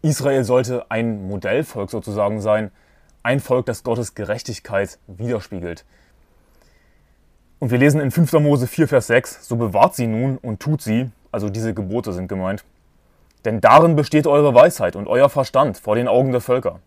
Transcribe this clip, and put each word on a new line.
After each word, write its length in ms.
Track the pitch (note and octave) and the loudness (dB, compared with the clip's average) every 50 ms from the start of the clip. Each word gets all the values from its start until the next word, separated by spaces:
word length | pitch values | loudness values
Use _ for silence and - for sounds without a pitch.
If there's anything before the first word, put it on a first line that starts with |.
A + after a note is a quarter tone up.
| - | 0
Israel 400 | D#3 C#3+ - C3 C#3 C#3 C3+ B2+ | -2 -2 0 0 0 0 0 2
sollte 420 | G#2 B2 B2+ A#2+ A#2+ B2+ B2 - _ | 2 2 2 2 0 -4 -8 -6 _
ein 380 | A2 A2+ A#2 A#2 A2 G#2 F#2+ | -4 -2 -2 -2 -4 -6 -8
Modellvolk 640 | F#2 G2+ F#2+ - G2 G#2+ C#3 D#3 - - A#2 G2+ G2 | -8 -8 -6 -4 -2 -2 -2 -4 -6 -8 -10 -8 -8
sozusagen 500 | - A2+ - - G2+ G#2 G#2 G2+ G#2+ G#2+ | -8 -10 -8 -6 -4 -2 -2 -2 -2 -4
sein, 300 | G2 G#2+ G#2+ G#2+ A2 G2 _ _ _ _ _ _ _ _ _ _ _ | 0 0 0 0 0 -6 _ _ _ _ _ _ _ _ _ _ _
ein 160 | A#2+ C3 C#3 | -2 -2 -2
Volk, 260 | - - C3 B2+ A#2+ | 0 0 0 0 0
das 180 | - D3+ - _ | -4 -8 -6 _
Gottes 300 | B2 A#2 A#2 A#2 - _ | -4 -4 -4 -4 -8 _
Gerechtigkeit 880 | - G#2 G2 G#2 A#2 - - A2 - _ - G#2 G2 G2+ G2 - _ _ | -10 -6 -6 -6 -6 -6 -12 -12 -12 _ -4 -2 -2 -2 -4 -8 _ _
widerspiegelt. 760 | - F#2+ F2+ A2 A#2+ B2 G#2+ - - G#2 F#2 F2 E2+ E2 - _ _ _ _ _ _ _ _ _ _ _ _ _ _ _ _ _ _ _ _ _ _ _ _ _ _ _ _ _ _ _ _ _ _ _ | -20 -12 -8 -6 -4 -4 -6 -6 -10 -12 -10 -8 -10 -10 -12 _ _ _ _ _ _ _ _ _ _ _ _ _ _ _ _ _ _ _ _ _ _ _ _ _ _ _ _ _ _ _ _ _ _ _
Und 140 | _ C#3 A#2 | _ -4 -2
wir 80 | A#2+ A#2+ | 2 4
lesen 200 | C3+ D3 C#3 D#3 | 4 4 4 2
in 120 | C#3+ C3+ | 0 0
fünfter 280 | - E3+ E3+ - - D#3 | 2 0 0 2 2 2
Mose 280 | D3 D3 D3 C3 B2+ | 4 4 2 2 0
vier, 200 | A#2+ - - D#3 | -4 0 -2 0
Vers 200 | C3+ C#3+ B2+ G#2+ | 2 2 0 2
sechs: 400 | - A#2 B2+ - - - - - | 2 0 0 0 -2 -16 -18 -8
„So 80 | - A#2+ | -6 -4
bewahrt 400 | A#2 A#2 G#2+ F2+ G2 B2+ F3 - | -4 -2 -2 4 4 4 4 4
sie 100 | - A#2+ | -4 -4
nun 320 | A2+ A2 A2+ B2+ C3+ C3 | -4 -2 -2 -2 -4 -4
und 220 | - - A#2+ G#2+ G2 | -6 -8 -10 -10 -8
tut 240 | - D3 D#3 C#3+ - | -4 -4 -4 -4 -2
sie“, 260 | A2 A2 A#2 C3 B2 - _ _ _ | -2 -2 -2 -2 -4 -8 _ _ _
also 180 | - A2 G2+ G#2+ | -8 -6 -6 -4
diese 240 | G2 A2 A2 A2+ G2 | -4 -4 -4 -4 -4
Gebote 400 | A2 G2+ F2+ G2+ A#2+ B2 - F#2 | -6 -6 -4 -4 -4 -4 -4 -8
sind 140 | F2+ F#2 | -8 -6
gemeint, 360 | F2+ G2+ F#2+ F#2 F#2+ G2+ G#2+ - _ _ _ _ _ _ _ _ _ _ _ _ _ _ _ _ | -6 -6 -6 -4 -4 -6 -6 -10 _ _ _ _ _ _ _ _ _ _ _ _ _ _ _ _
„denn 160 | A2+ A2 G#2+ | -4 -4 2
darin 360 | - - A#2+ D#3 D#3+ E3+ D#3+ | 6 8 8 8 8 6 4
besteht 320 | D3 D3 - - D3+ D3+ | 2 0 2 2 2 2
eure 260 | D#3 C#3+ D3 D3 C#3+ A#2+ | 4 4 4 4 6 8
Weisheit 420 | A#2+ C#3 F3 E3+ - A2 F2 - | 8 6 6 4 0 -4 -4 -4
und 120 | G2+ G2+ | -6 -6
euer 220 | - A2+ B2 C#3 C#3 | -2 2 2 2 2
Verstand 500 | - C#3+ C3 - - C3 D3 C#3 F#2 - | 2 -2 -4 0 0 0 0 0 -2 -8
vor 160 | - A2 G#2 | -4 -2 -2
den 120 | A#2 A#2+ | 0 0
Augen 240 | B2+ - B2 C3+ C3+ | 2 2 2 2 2
der 100 | B2 B2 | 0 -2
Völker. 380 | - - B2 C3 A#2+ - D#2+ F2 _ | 0 0 -2 -2 -2 -6 -8 -8 _